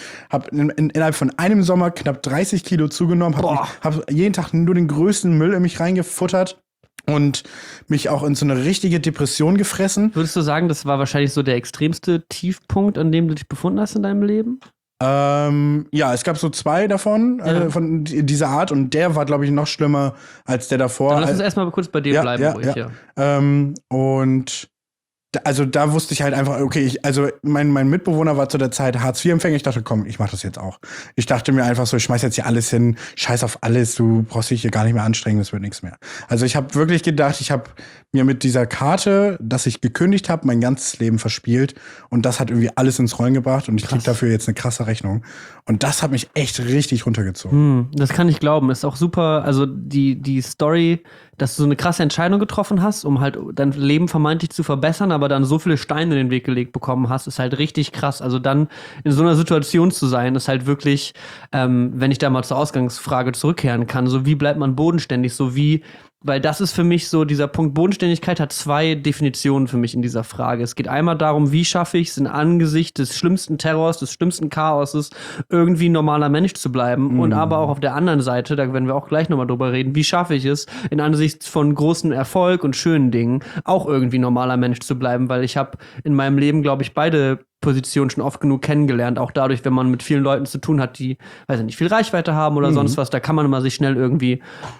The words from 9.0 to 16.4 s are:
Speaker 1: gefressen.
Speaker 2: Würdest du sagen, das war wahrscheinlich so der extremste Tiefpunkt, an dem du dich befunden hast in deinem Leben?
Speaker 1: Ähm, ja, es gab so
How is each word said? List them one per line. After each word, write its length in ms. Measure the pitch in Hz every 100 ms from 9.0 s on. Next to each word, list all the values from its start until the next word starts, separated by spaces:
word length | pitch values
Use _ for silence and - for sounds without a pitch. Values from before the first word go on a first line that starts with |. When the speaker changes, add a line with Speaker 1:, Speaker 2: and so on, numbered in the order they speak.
| 156 - 139 - 156 196
Speaker 1:
gefressen. 580 | 202 - 190 202 214 160
Speaker 2:
Würdest 200 | 160 180
du 60 |
sagen, 280 | 151 151 175
das 180 | 147 143
war 100 | 139
wahrscheinlich 360 | 135 143 143
so 100 | 147
der 100 | 135 123
extremste 680 | - - 156 - - 165 -
Tiefpunkt, 680 | - 175 185 - 196 202 196
an 140 | 160
dem 160 | 165 165
du 80 | 151
dich 120 | -
befunden 320 | - 180 196
hast 160 | 208 214
in 60 |
deinem 220 | 196 202
Leben? 360 | 202 214 226 262 - _ _ -
Speaker 1:
Ähm, 840 | 131 139 143 143 147 147 147 147 147
ja, 220 | 147 135
es 100 | -
gab 140 | 175
so 120 | 151